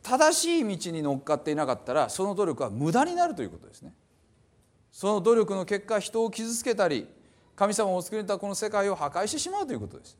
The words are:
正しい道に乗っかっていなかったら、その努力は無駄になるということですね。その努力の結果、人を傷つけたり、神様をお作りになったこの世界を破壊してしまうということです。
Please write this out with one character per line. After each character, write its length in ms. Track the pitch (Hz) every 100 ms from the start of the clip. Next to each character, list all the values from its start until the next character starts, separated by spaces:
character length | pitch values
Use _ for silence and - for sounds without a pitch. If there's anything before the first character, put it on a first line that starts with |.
正 380 | - 262 311 320
し 200 | 330 339
い 160 | 226 180
道 140 | 175
に 100 | 165
乗 140 | 143 135
っ 60 |
か 140 | 143 147
っ 80 |
て 80 | 156
い 40 | 151
な 100 | 139
か 80 |
っ 100 | 117
た 100 | -
ら、 160 | 139 120
そ 140 | -
の 100 | 190 190
努 100 | 190
力 180 | 131
は 60 | 127
無 240 | 104 147
駄 100 | 226
に 120 | 311 349
な 120 | 349
る 80 | 196
と 80 |
い 20 | 101
う 20 |
こ 80 | -
と 100 | -
で 60 |
す 80 | -
ね。 120 | - - _ _ _ _ _ _ _ _ _
そ 140 | - 196
の 120 | 208
努 160 | 190 233
力 200 | 208 196
の 100 | 175
結 200 | 202 202
果、 140 | 214
人 240 | 190 226
を 80 | 226
傷 240 | - 226 233
つ 80 |
け 100 | 254
た 140 | 214 180
り、 200 | 131 87 - _ _ _ -
神 200 | 202 214
様 160 | 202
を 60 | 180
お 40 |
作 140 | - 220
り 80 |
に 40 | 196
な 60 |
っ 40 | 196
た 40 |
こ 60 | 202
の 80 | 190
世 160 | 214
界 180 | 202 202
を 60 | 190
破 120 | 143
壊 200 | 175 208
し 60 |
て 60 | 311
し 100 | 349
ま 120 | 392
う 60 | 320
と 60 |
い 20 | 131
う 40 |
こ 60 | 101
と 120 | 69
で 60 | -
す。 120 | -